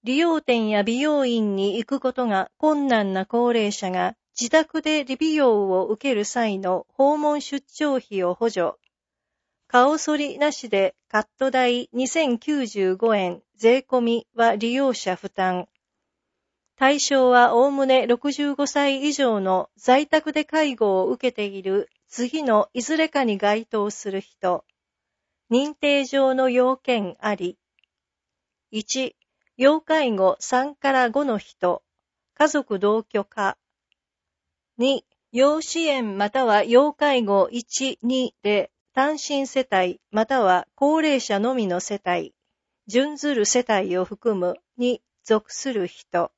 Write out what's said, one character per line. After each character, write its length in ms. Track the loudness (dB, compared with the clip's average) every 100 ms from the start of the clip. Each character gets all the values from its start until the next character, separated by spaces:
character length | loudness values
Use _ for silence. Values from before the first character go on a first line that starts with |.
理 140 | -2 0
容 200 | 0 0
店 300 | 0 0 0
や 140 | 0
美 160 | 0 0
容 260 | 0 0 0
院 300 | 0 -2 0
に 220 | -2 -2
行 80 | -4
く 120 | -4
こ 140 | -4
と 140 | -4 -2
が 240 | -2 -4 _
困 300 | 0 0 0
難 240 | 0 0
な 140 | -4 -2
高 260 | 0 2
齢 180 | 2 -2
者 180 | -4 -4
が、 260 | -2 -2 -4 _ -8
自 120 | 0
宅 320 | 0 0 -4
で 200 | -2 -2
理 120 | -2 -4
美 180 | -2
容 340 | 2 4 2 2
を 200 | 0 0
受 220 | -4 -2
け 40 |
る 120 | -2 -2
際 340 | -2 -2 -2
の 260 | -2 -4 -6
訪 280 | 0 2 2
問 240 | 0 -2
出 180 | -6 -10
張 360 | _ -4 -2 -2
費 280 | -4 -4
を 120 | -2 -2
補 160 | -2
助。 220 | 0 -4 -6 _ _ _ _ _ _ _ _ _
顔 300 | 4 4 2
剃 180 | -2 -2
り 220 | -4 -2
な 140 | -2
し 180 | -2 -2
で 260 | 0 0 _ _
カ 120 | -4
ッ 60 | -4 _
ト 100 | -2
代 400 | 2 2 0 -4
二 160 | -4 -2
千 300 | 0 0 -2
九 300 | -2 -2 -2
十 280 | -2 -2 0
五 200 | 0 0
円、 260 | -2 -6 _ _
税 200 | 4 4 2
込 160 | 0
み 260 | 0 -2 -4 0
は 200 | 2 2
利 180 | -2
用 200 | 0 0
者 220 | -2 -4 -6
負 140 | -8
担。 380 | -2 -2 -2 -8 _ _ _ _ _ _ _ _ _ _ _
対 220 | 2 2
象 300 | 0 2 4
は 240 | 6 6 6
お 80 | 2
お 60 |
む 160 | 2 2
ね 180 | 2 2
六 260 | 0 0
十 220 | -2 -4
五 140 | -2 -2
歳 420 | 0 0 0 -2
以 20 |
上 280 | 0 0 0
の 300 | 0 0 -2 _
在 300 | 2 2 4
宅 280 | 0 0
で 120 | -4 -2
介 300 | 0 0 0
護 260 | 0 2
を 60 | 0
受 240 | -2 -4
け 40 | -4
て 100 | -8
い 180 | -6
る 260 | -2 -2 -4 _ _
次 360 | -8 -6 -4
の 260 | 2 2 2
い 100 | -6
ず 120 | -4 -2
れ 140 | 0
か 140 | 0
に 160 | -2 0
該 260 | 0 0 -2
当 240 | -4 -4
す 220 | -6 -8
る 100 | -8
人。 420 | -10 _ -4 -4 _ _ _ _ _ _ _ _ _
認 240 | 0 0
定 320 | -2 0 0 0
上 300 | 0 2 2
の 140 | 2
要 280 | 2 2 0
件 400 | -2 -2 -2 -6
あ 140 | -6
り。 240 | -4 -6 -10 _ _ _ _ _ _ _ _ _ _ _
一、 440 | -10 -6 -6 -6 _ _ _ _ 2
要 220 | 4 4
介 320 | 0 0 0
護 240 | 2 0 0
三 360 | -2 -2 -2 -4
か 160 | 0
ら 180 | 2 0
五 140 | 0
の 140 | -2 -4
人、 440 | -6 _ -2 -2 _ _ _ _ _
家 140 | _ 0
族 280 | 0 -4 -2
同 260 | 0 0
居 200 | -2 -6
か。 340 | -6 -4 -4 -4 _ _ _ _ _ _ _ _ _ _ _ -2
二、 280 | 0 0 _ _ _
要 300 | 2 2 2
支 180 | -4 -4
援 360 | -2 -2 -4 -4
ま 120 | -2
た 160 | 0 2
は 200 | 2 4
要 260 | 4 4
介 320 | 0 0 0
護 240 | 2 2 2
一、 480 | -2 -8 -6 -6 -4
二 340 | -4 -2 -4 _
で 300 | -2 0 -2 _ _
単 200 | -2 -2
身 340 | -2 -4 -4 -2
世 180 | -4 0
帯 300 | 0 0 -4 _
ま 140 | -4 0
た 160 | 2
は 260 | 2 2 0 _
高 260 | 0 2
齢 200 | 2 0
者 180 | 0 -2
の 140 | 0
み 140 | -2 -2
の 120 | -4
世 220 | -4 -6 -2
帯、 280 | -4 -4 _ _ _ _ _ -2
準 280 | 0 0 -4
ず 180 | -2
る 120 | 0 0
世 200 | 0 0
帯 280 | -2 0 -2
を 60 |
含 320 | -4 -4 -4 -2
む 200 | -4 -6 _ -4
に 240 | -2 -2 _ _
属 300 | 0 0 _
す 180 | -10 -6
る 160 | -4 -6
人。 440 | -10 -6 -4 -4